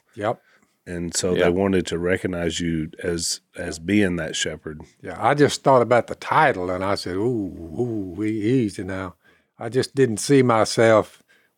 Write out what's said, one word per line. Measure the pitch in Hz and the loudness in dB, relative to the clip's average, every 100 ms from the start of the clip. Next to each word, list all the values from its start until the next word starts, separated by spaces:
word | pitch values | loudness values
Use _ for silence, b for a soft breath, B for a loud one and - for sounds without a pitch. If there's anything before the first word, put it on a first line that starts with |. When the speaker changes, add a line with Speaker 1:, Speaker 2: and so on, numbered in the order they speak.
| _ - | _ -8
Speaker 1:
Yep. | 104 - _ _ _ _ - | -6 -6 _ _ _ _ -12
Speaker 2:
And | 87 85 - | -8 -6 -4
so | 95 85 | -2 2
Speaker 3:
Yeah. | 87 | 2
Speaker 2:
they | |
wanted | 87 98 95 82 | 2 2 0 -2
to | 85 | -4
recognize | 87 92 101 87 85 85 | -2 -2 -2 -4 -4 -4
you | 85 82 78 - | -2 -2 -4 -8
as, | 92 85 85 - _ - | -6 -4 -6 -8 _ -12
as | 87 78 | -10 -10
being | 82 104 98 87 | 0 2 2 0
that | 80 - | -6 -6
shepherd. | 87 78 80 76 - _ | -8 -8 -12 -14 -16 _
Speaker 1:
Yeah, | 95 85 107 | -14 -4 0
I | 143 | 4
just | 143 - | 4 2
thought | - 131 | 4 4
about | 117 120 - | 6 2 2
the | - | -6
title, | - 139 156 92 90 | -2 2 4 2 -4
and | 90 | -4
I | 95 98 | -2 -4
said, | - 92 | -4 -4
"Ooh, | 113 120 95 78 82 80 | -2 -2 -6 -8 -12 -6
ooh, | 123 110 95 85 | -4 -4 -8 -6
we | 107 | -4
easy | 110 104 131 107 - | -2 0 2 0 -4
now." | 95 95 92 - _ _ _ - | -8 -6 -8 -12 _ _ _ -14
I | 117 | -4
just | 123 127 - | -2 -2 2
didn't | 127 107 | 2 2
see | - 139 | 2 4
myself | 123 113 104 - 113 110 98 _ _ _ _ | 6 4 2 4 6 6 4 _ _ _ _